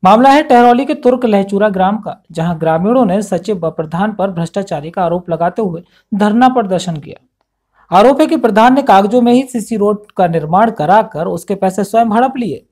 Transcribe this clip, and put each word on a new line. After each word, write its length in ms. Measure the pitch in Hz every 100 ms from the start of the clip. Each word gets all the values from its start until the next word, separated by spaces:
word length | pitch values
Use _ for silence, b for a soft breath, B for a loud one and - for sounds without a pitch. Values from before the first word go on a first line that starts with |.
मामला 240 | 185 220 262
है 140 | 277
टहरौली 420 | 302 247 240 240
के 100 | 277
तुर्क 300 | 302 247 247
लहचूरा 440 | 247 202 196 202 214
ग्राम 300 | 190 185 214
का, 260 | 185 - _
जहां 280 | 160 165 165
ग्रामीणों 440 | 160 160 190 247
ने 180 | 240 190
सचिव 440 | 214 - - 208 165
व 40 |
प्रधान 420 | 156 156 170 214
पर 180 | 208 190
भ्रष्टाचारी 600 | 170 170 - 196 156 151
का 140 | 175
आरोप 260 | 175 175 175
लगाते 320 | 165 170 180
हुए 200 | 208 165 - _ _
धरना 340 | 202 208 214 254
प्रदर्शन 480 | 254 208 180 - 160
किया। 300 | - - _ _ _ _ _ _ _ 175
आरोप 220 | 233 277
है 60 | 311
कि 100 | 320
प्रधान 380 | 233 208 233
ने 80 | 269
कागजों 400 | 269 196 202 240
में 100 | 240
ही 100 | 240
सीसी 340 | 262 240 202 226
रोड 260 | 202 208 - -
का 100 | 180
निर्माण 440 | 165 151 180 226
कराकर 560 | 226 156 202 220 - 175
उसके 280 | 175 -
पैसे 300 | 196 190 190
स्वयं 220 | 196 226 233
हड़प 300 | 214 262 262
लिए। 300 | 226 131 _